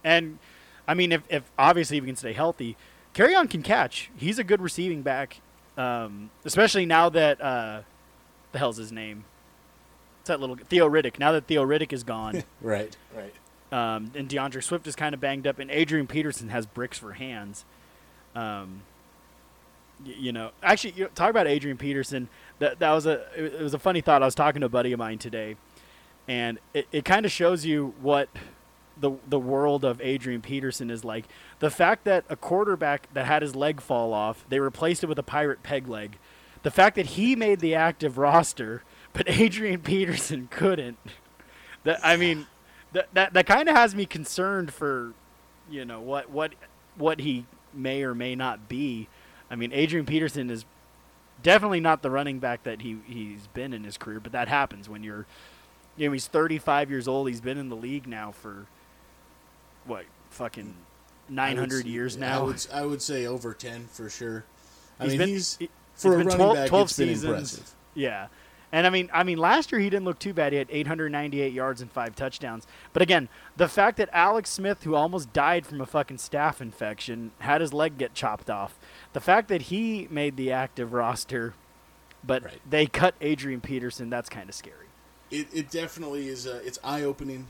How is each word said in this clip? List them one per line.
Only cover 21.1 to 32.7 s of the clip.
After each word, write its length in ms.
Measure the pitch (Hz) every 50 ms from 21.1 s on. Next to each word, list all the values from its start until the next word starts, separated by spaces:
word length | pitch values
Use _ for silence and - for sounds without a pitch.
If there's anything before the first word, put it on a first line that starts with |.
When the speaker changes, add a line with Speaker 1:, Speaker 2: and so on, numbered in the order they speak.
| -
Speaker 1:
talk 140 | - 170 214
about 180 | 226 226 180
Adrian 300 | 147 143 147 139 143 131
Peterson. 520 | 123 143 143 139 135 127 - 143 131 127 113 - - - - - _
That, 200 | 147 143 127 -
that 120 | 135 131
was 140 | 143 160 147
a, 160 | 160 151 123 - - -
it, 200 | 160 156 156 127
it 60 | 160
was 120 | 156 143 139
a 60 | 143
funny 220 | - 190 180 170
thought. 200 | - 165 147 139
I 40 | 135
was 100 | 131 -
talking 260 | - 147 151 139 143
to 40 | 135
a 20 | 120
buddy 220 | 120 123 123 123
of 80 | 123 117
mine 200 | 117 110 110 107
today, 360 | - 120 113 113 107 107 107 - _ _ _ - - - - - - _ - _ _
and 300 | - 127 123 120 117 113 110 _ _ -
it, 140 | 147 131 _
it 140 | - 151 139
kinda 240 | - 185 214 214 196
shows 340 | - - 175 170 180 165 147
you 280 | 160 151 151 143 127 101 139
what 260 | 131 139 143 139 139 - _ - - - - _ _ _ _ _ _ _ _ 151
the, 120 | 143 139 135 135 -
the 120 | 131 147 139
world 460 | 123 127 135 135 143 147 143 139 135
of 160 | 131 120 123
Adrian 400 | 135 131 135 135 123 131 123 117
Peterson 480 | 110 - 139 139 131 131 - - 127 117
is 160 | 117 110 113
like. 200 | 117 110 113 107 - - - - - - -
The 100 | 151 160
fact 340 | - - 180 175 226 - _
that 200 | 208 190 175 -
a 80 | - 160
quarterback 720 | - - - 175 190 208 208